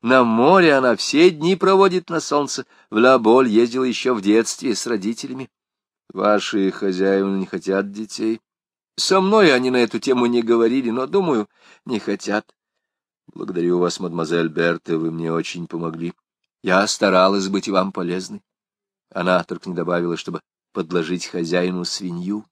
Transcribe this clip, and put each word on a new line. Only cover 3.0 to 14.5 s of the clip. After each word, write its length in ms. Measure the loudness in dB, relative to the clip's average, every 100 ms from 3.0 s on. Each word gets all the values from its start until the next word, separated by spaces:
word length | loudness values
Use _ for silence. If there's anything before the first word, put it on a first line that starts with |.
| 4 6 6 6 6
ездила 340 | 4 2 0
еще 320 | -2 -2 -2 0
в 60 |
детстве 520 | 2 2 2 -6 -6
с 140 | -4 -4
родителями". 600 | -4 -4 -8 -10 -12 -14 _ _ _ _ _ _
"Ваши 580 | -2 2 2 0 0 0
хозяева 640 | 0 -4 0 0 2 0 -4
не 100 | -6
хотят 460 | -6 -2 -2 -2
детей?" 480 | -10 -12 -6 -4 -4 _ _ _ _ _ -8
"Со 240 | 0 2
мной 320 | 4 6 6
они 180 | 4 2
на 60 | 2
эту 220 | 0 0
тему 260 | 0 0 2
не 180 | 0
говорили, 460 | 2 2 4 0 -2
но, 180 | -4 -2
думаю, 400 | -2 0 -2 -2 _ _ _ -8
не 120 | -6
хотят". 560 | -4 -6 -4 -6 -6 _ _ _ _ _ _ _ _
"Благодарю 460 | -14 -8 -2 0 0
вас, 200 | 0 -2
мадемуазель 500 | -8 -6 -2 -2
Берте, 480 | -2